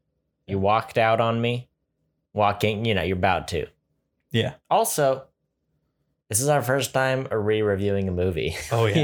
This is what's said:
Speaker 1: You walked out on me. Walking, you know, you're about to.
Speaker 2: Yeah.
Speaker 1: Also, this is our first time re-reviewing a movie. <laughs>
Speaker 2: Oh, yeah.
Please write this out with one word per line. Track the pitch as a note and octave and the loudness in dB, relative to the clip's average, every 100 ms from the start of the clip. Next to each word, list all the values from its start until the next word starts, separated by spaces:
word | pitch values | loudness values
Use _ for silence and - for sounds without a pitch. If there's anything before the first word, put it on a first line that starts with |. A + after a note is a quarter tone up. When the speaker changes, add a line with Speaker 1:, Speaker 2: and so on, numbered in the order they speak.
| _ _ _ _ - | _ _ _ _ -6
Speaker 1:
You | G2 | -2
walked | G2 A2 - A#2+ | 2 2 0 2
out | A2 A2+ | 2 4
on | A#2 A#2 | 2 0
me. | A#2 A#2+ - _ _ _ _ _ _ | -2 -4 -8 _ _ _ _ _ _
Walking, | G2+ G#2 G2+ G#2+ G#2 A2+ | 0 0 2 0 0 0
you | |
know, | G2 | 0
you're | E2+ F#2 | 0 0
about | F#2+ F2 D2+ | 0 0 -2
to. | D#2+ - _ _ _ _ _ _ | -6 -6 _ _ _ _ _ _
Speaker 2:
Yeah. | A#2 B2 - - | -2 -2 -4 -2
Speaker 1:
Also, | F3+ A3 - C#3 C3 - _ _ _ _ _ _ _ _ _ - | 0 0 0 0 0 -6 _ _ _ _ _ _ _ _ _ -6
this | A2 | -2
is | C#3 | 2
our | D3 | 0
first | A#2 C3+ B2 | 2 -2 0
time | C3 C3 C3 C3 | -2 0 -2 -4
re-reviewing | A2 G#2 G#2+ G#2 F#2+ G2+ G2 F#2+ | -2 0 0 0 0 0 0 -2
a | |
movie. | F2 F#2 D#2+ C2+ - | 0 0 0 -4 -6
<laughs> | - | -4
Speaker 2:
Oh, | A#2 A2+ | 0 2
yeah. | D#3+ | 2